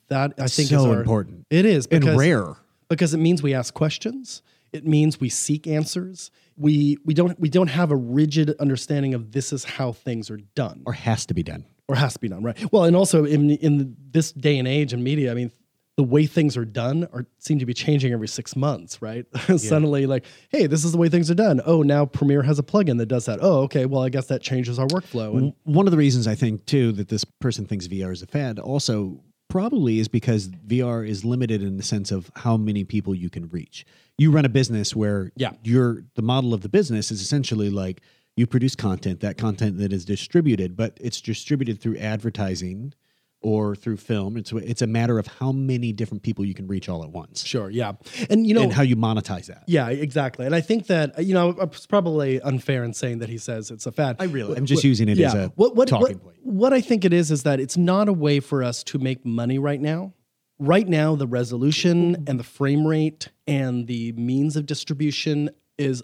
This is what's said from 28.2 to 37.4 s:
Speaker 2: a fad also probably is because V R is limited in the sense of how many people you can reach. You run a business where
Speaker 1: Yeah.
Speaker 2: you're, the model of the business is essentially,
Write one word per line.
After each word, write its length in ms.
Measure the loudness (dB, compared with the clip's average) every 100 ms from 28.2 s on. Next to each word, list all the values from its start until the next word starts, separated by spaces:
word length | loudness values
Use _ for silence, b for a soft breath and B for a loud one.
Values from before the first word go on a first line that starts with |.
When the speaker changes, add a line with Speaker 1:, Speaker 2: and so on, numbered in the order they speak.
Speaker 2:
a 60 | -8
fad 320 | -6 -6 -8
also 600 | -6 -4 -2 -2 -4 -8 _ _ _
probably 500 | -4 -2 0 2 0
is 80 | 0
because 400 | -2 0 -2 -2
V 360 | -12 -4 -2
R 220 | 0 -4
is 200 | -4 -6
limited 400 | -4 -2 -2 -2
in 140 | -4 -6
the 40 |
sense 300 | -4 -4 -4
of 180 | -6 -8 -6
how 200 | 0 0
many 280 | 0 -2
people 280 | -2 -4 -4
you 160 | -4 -6
can 200 | -8 -10
reach. 360 | -10 -12 -18 -20 b b 2
You 120 | 4
run 140 | 6
a 40 | 4
business 460 | 2 0 0 -2
where 380 | -2 0 0 -4
Speaker 1:
Yeah. 200 | -6 -6 -6
Speaker 2:
you're, 400 | 0 2 2 0 -8
the 80 | -6
model 320 | 0 0 0
of 60 | -2
the 80 | 0
business 420 | 0 2 -2 -4
is 100 | -6
essentially, 500 | -4 -2